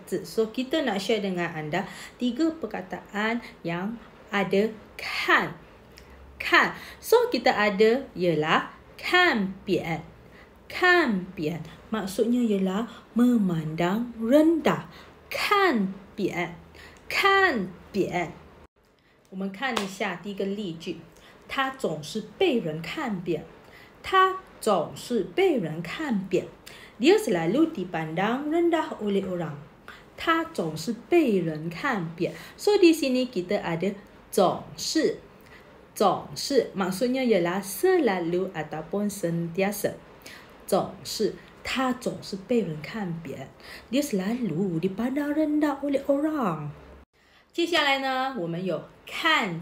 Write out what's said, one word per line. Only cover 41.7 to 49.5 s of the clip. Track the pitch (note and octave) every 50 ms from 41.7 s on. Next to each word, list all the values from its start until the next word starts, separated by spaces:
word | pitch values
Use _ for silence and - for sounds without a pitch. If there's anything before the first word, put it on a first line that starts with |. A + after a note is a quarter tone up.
| - A#3+ C4+ B3+ B3
总 | - - F#3 - - -
是 | - G#3 F#3+ - -
被 | B3 A#3 G3
人 | E3 D3+ D3+
看 | - - - A3+ G3+ E3+ E3 E3 -
扁。 | C3+ A#2+ A#2+ C#3+ - - - - - - - - - A3+
Dia | C#4
selalu | C#4+ - A3 F#3 F#3 G3+ A#3+ B3+ B3 F3+ C#3+ D#3+ G#3 F#3+ E3 D#3+
dipandang | F3 F#3+ F#3+ A3 A#3 C4 C4+ D4 C#4+ D4 D4
rendah | D#4 D#4 D4 D4+ D4+ D4+ D4 C#4 - C#4
oleh | C#4+ C#4 C4+ C#4
orang. | - C#4 C#4 D4+ D#4 D#4 D4 A#3+ F#3 D#3+ D3+ D3 D3 D3 - - - - - - _ _ _ _ _ _ _ _ _ -
接 | - E4+
下 | D#4+ E4+ D#4 D4
来 | C#4 C4+ C4+
呢， | C4+ C4+ C4 C4 C4 C4+ C4 G#3+
我 | E3+
们 | E3 E3 F3 F#3+
有 | F#3 D#3+ D3 - - - - -
看 | - - - - E4 D#4 D4 A#3+ F#3